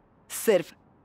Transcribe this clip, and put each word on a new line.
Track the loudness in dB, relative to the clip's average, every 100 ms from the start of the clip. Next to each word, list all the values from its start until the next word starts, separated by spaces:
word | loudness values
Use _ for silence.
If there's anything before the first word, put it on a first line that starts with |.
| _ _ -18
सिर्फ | -4 0 0 0 -12 _ _